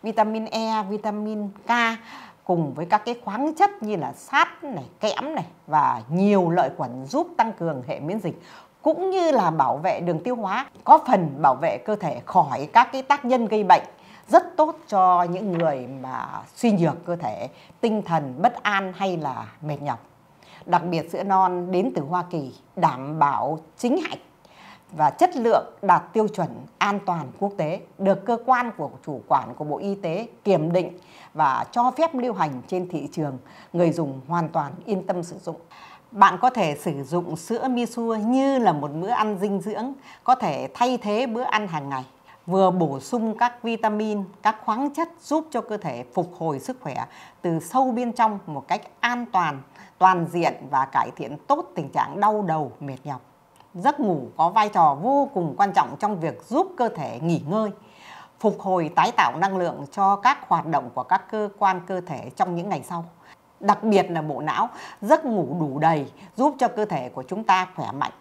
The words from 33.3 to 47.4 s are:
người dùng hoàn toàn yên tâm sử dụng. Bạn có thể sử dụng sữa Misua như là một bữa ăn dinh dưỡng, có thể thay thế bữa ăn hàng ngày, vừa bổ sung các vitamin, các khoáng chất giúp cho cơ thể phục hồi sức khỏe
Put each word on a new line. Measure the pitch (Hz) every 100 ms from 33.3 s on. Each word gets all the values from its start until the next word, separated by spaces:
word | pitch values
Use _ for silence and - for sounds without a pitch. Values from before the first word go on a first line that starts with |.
| 131 - - -
người | 170 170
dùng | 165 147 131 135
hoàn | 170 165
toàn | 165 143 175 -
yên | 190 180
tâm | 180
sử | 170 165
dụng. | - 160 - - - - _
Bạn | 202 196 170
có | 254
thể | 254 165 143
sử | 180 139
dụng | 131 175 170 160
sữa | - 233 262
Misua | 240 233 240 226 220
như | 214 262 269 269
là | 214
một | 151 143 151
bữa | 190
ăn | 240 214 202
dinh | 208 196
dưỡng, | 175 208 247 269 - -
có | - 254
thể | 185 135 131
thay | - 247 247
thế | 208 208 254
bữa | 226
ăn | 247 214 202
hàng | 160 139
ngày, | 135 127 _ _ - -
vừa | 190 185
bổ | 180 160 135
sung | - 240 220 214
các | 240 -
vitamin, | 233 226 220 214 220 208 185 -
các | 208 220 -
khoáng | 220 285
chất | 285 330 -
giúp | - 311 311
cho | 240
cơ | - 214
thể | 160 120 127
phục | - 170 -
hồi | 165 147
sức | 190 254
khỏe | 151 127 - - - _